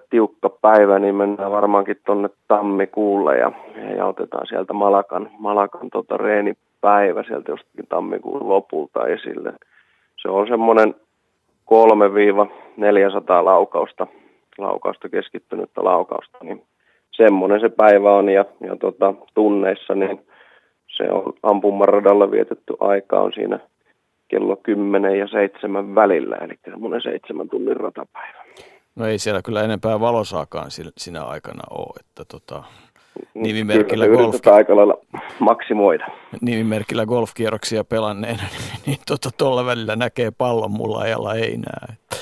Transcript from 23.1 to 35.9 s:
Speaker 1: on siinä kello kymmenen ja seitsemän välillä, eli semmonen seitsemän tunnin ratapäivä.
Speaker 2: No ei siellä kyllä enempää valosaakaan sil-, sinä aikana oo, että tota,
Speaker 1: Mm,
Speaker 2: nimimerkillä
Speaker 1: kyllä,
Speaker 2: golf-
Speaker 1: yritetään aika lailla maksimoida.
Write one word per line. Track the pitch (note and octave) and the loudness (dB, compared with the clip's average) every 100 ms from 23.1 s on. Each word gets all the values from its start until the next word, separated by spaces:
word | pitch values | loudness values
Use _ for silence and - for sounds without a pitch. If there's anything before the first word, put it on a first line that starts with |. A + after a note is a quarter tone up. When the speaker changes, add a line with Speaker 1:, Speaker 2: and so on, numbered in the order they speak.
| - | 0
Speaker 1:
on | G2 | 0
siinä | G#2 G2+ G2+ - _ _ _ _ _ _ | -4 -6 -8 -12 _ _ _ _ _ _
kello | G2+ G2+ G2 | -4 -2 -4
kymmenen | - G#2 G2+ G2 G2 G2 | -4 -2 0 0 0 -2
ja | G2+ | -2
seitsemän | A2 G2 - G#2 G2 G2+ G2 | -2 -2 -4 -6 -6 -2 2
välillä, | G2+ E2 G#1+ - | 2 2 -2 -8
eli | E2 - - | -12 -16 -20
semmonen | - A2+ A#2+ | -14 -8 -8
seitsemän | A#2+ - - - - | -8 -10 -10 -12 -8
tunnin | G#2+ G#2+ - | -6 -4 -4
ratapäivä. | - - - - - - - - - _ _ - | -6 -10 -16 -18 -20 -20 -20 -20 -20 _ _ -8
Speaker 2:
No | A2 | -4
ei | G#2 | -2
siellä | G#2+ F#2+ | -2 -4
kyllä | A#2 G#2+ | -4 -2
enempää | G#2+ G#2 A2 G#2+ | -2 -2 -2 0
valosaakaan | A#2 A#2 G2+ F2 D2 D#2+ - - | 0 0 -2 -6 -8 -10 -12 -14
sil-, | D#2+ - | -18 -16
sinä | - D#2+ | -14 -12
aikana | B1+ C#2+ - - - | -10 -12 -14 -16 -14
oo, | - - - | -14 -14 -16
että | - - - | -20 -20 -20
tota, | - - - - - _ _ _ - - | -20 -18 -18 -18 -20 _ _ _ -20 -18
Speaker 1:
Mm, | G#2+ | -8
Speaker 2:
nimimerkillä | A2 A2 G#2+ G#2+ G#2 G#2+ G#2+ | -6 -4 0 2 2 2 4
Speaker 1:
kyllä, | B2 | 6
Speaker 2:
golf- | A2+ | 4
Speaker 1:
yritetään | B2 A2+ G#2 | 2 6 8
aika | - G2+ | 8 6
lailla | G#2 - _ - - - | 6 2 _ -16 -14 -2
maksimoida. | A2 A#2 - G#2+ G2+ | 0 0 -2 2 2